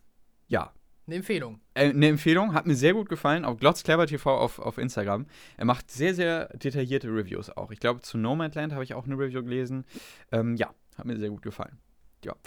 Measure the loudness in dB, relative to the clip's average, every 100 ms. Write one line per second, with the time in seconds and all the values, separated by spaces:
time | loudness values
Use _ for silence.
0 | _ _ _ _ -4 -2 -2 -12 _ _
1 | -10 -6 -2 -4 -4 -12 _ 2 4 6
2 | 6 6 4 4 4 2 2 4 4 4
3 | 0 0 2 2 0 4 4 4 4 4
4 | 4 0 2 2 2 -2 -6 -4 -4 -4
5 | -2 -2 -4 -16 -20 -2 0 0 -2 -2
6 | 0 0 0 0 -4 -6 -4 -2 0 -2
7 | -2 -4 -4 -6 -10 -10 -10 -2 0 0
8 | -4 -2 0 0 -4 -4 -6 -6 -8 -8
9 | -6 -4 -4 -4 -4 -4 -2 -6 -8 -14
10 | -20 -20 -4 0 0 0 -2 -6 _ -12
11 | -8 -4 -6 -6 -10 -10 -12 -14 _ _
12 | -20 _ -14 -12